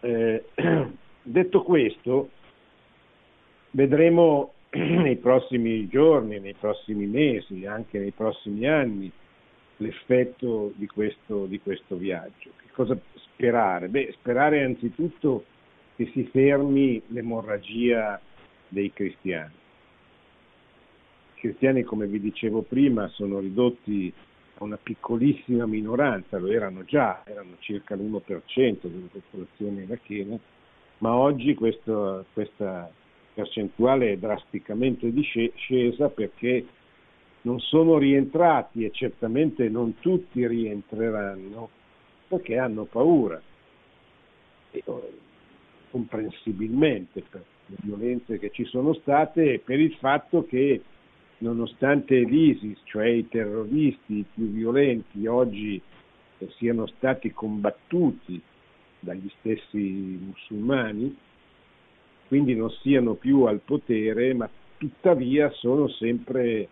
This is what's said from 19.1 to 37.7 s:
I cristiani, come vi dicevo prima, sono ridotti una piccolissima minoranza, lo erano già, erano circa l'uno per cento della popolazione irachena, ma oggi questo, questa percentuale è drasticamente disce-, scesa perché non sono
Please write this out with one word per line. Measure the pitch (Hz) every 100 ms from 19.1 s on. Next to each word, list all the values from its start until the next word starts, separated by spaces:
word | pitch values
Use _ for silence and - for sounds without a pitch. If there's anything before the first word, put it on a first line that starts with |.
| - 95 85 78 76 _ _ _ _ _ _ _ _ _ _ _ _ _ _ _ _ _ -
I |
cristiani, | 117 98 135 131
come | 120 110 104
vi | 104
dicevo | 101 - 113 110
prima, | - 123 139 117 95
sono | - 101 98
ridotti | 95 98 123 123 - 104 92 - - _ _ -
una | 107 107
piccolissima | - 113 - 120 131 143 - 120 117
minoranza, | 107 107 123 143 107 92 98
lo | 90
erano | 113 101 92
già, | 92 147 120 90
erano | - 104 92 87
circa | - 101 -
l'uno | 98 107 104
per | - 92 -
cento | - 127 101 90
della | 85 90
popolazione | 101 - 98 90 _ 104 101
irachena, | 95 117 - 104 98 113 _ _ _ _ _ _
ma | 113
oggi | 120 139 143 123
questo, | 147 113 110 - 110 101 95 95
questa | - 104 _ 101 92 85 - _ _ _
percentuale | - 101 - 101 - 120 135 120
è | 101
drasticamente | 104 104 - 104 - 107 127 120 120
disce-, | 120 143 117 117 -
scesa | - 127 120 120 143
perché | - 101 - 120 123 123 _ _ _ _ _ _ _
non | 123 127
sono | -